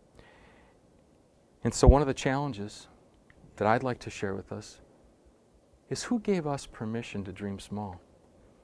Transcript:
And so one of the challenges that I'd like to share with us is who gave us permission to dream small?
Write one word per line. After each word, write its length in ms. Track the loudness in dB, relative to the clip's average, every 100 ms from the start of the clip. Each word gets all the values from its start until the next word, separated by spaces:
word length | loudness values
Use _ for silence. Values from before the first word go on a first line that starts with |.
| -20 -20 -20 -20 -20 -20 -20 -20 _ -20 -20 _ _ _ _ -6
And 100 | -4
so 140 | 6 8
one 160 | 10
of 60 | 6
the 40 |
challenges 720 | 0 0 0 -2 -6 -10 -14 -20 -20 -20 -20 -20 -20 -12
that 140 | 0 4
I'd 160 | 4
like 160 | 2 -6
to 100 | -8
share 240 | -6 -6
with 160 | -6 -8
us 300 | -12 -12 -20 -20 -20 -20 -20 -20 -20 _ -20 _ -18 -10
is 140 | -8
who 160 | -2 -2
gave 260 | 0 0
us 220 | 0 -4 -8
permission 560 | -8 -6 -6 -6 -8
to 80 | -8
dream 280 | -8 -8 -8
small? 400 | -8 -8 -8 -10 -18 -20 -20 -20 -20 -20